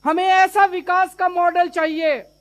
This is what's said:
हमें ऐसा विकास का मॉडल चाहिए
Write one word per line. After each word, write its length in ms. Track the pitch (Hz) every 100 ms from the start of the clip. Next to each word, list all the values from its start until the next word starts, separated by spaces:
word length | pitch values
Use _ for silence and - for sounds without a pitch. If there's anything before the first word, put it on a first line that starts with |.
हमें 240 | 285 320 370
ऐसा 380 | 370 381 403 392
विकास 500 | 359 285 359 370 -
का 140 | 359
मॉडल 400 | 359 349 349 349
चाहिए 560 | 349 320 311 320 269 - _